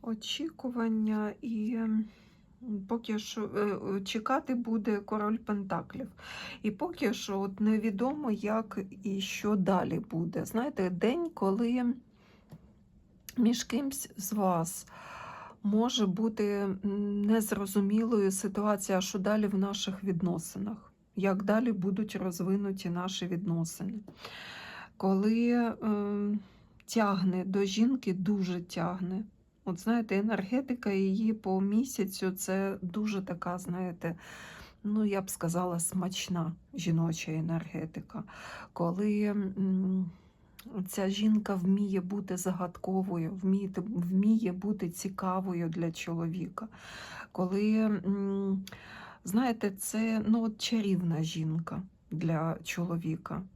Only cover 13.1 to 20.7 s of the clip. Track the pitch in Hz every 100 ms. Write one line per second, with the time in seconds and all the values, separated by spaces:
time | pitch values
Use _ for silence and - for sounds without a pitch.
13.1 | - - - 226 240 - 240 277 269 -
14.1 | - 190 214 190 175 165 - - - -
15.1 | - - - - - 208 214 240 254 202
16.1 | 185 226 220 208 202 196 190 202 196 202
17.1 | 202 208 220 214 202 196 202 196 208 226
18.1 | 220 196 190 202 196 208 202 - 190 185
19.1 | 202 190 214 208 202 196 202 - 190 196
20.1 | 170 175 175 - 190 208